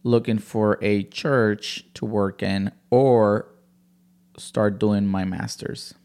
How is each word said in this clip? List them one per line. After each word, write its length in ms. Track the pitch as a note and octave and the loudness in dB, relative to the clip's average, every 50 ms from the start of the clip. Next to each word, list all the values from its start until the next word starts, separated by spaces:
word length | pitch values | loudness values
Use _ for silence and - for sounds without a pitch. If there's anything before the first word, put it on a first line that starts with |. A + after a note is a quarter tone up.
| - | 2
looking 340 | B2 A#2+ A#2 A2+ - A2 G#2+ | 2 2 2 2 0 -4 -4
for 380 | - - - A2 G#2+ G#2+ G2+ - | -4 -4 -2 0 2 2 2 0
a 220 | F#2+ G#2 G#2 G2+ G2 | 0 0 0 0 -2
church 800 | - - - - D#3 C#3 B2+ A2+ G#2+ G#2 G#2 - - - - - _ _ | -4 -10 -6 -2 0 2 2 2 2 0 -2 -6 -10 -12 -12 -14 _ _
to 100 | - - | -8 -8
work 380 | A2 A2 G#2 G2+ G2 F#2+ - F#2+ | -4 0 0 0 -2 -2 -4 -4
in 280 | F#2+ G2 G2 G2 G#2 - _ _ _ | -2 -2 -2 -2 -4 -6 _ _ _
or 580 | B2 B2 C#3 C3+ B2 A2+ G#2+ G#2 G#2 A2 - - _ _ _ _ _ _ _ _ _ _ _ _ _ _ _ _ _ | 2 4 4 6 4 4 4 4 2 0 -2 -8 _ _ _ _ _ _ _ _ _ _ _ _ _ _ _ _ _
start 420 | - - - - A2+ G#2+ G#2 G2+ - | -20 -20 -8 -2 0 0 0 0 0
doing 280 | G#2+ G#2+ G#2 G2+ G2+ | 0 0 2 0 0
my 160 | G2 F#2+ F#2+ F#2 | 0 -2 -2 -2
master's. 680 | F#2+ F#2 - - A2+ - - - - - - - - - _ | -4 -4 -6 -8 -8 -8 -10 -10 -10 -10 -10 -14 -18 -20 _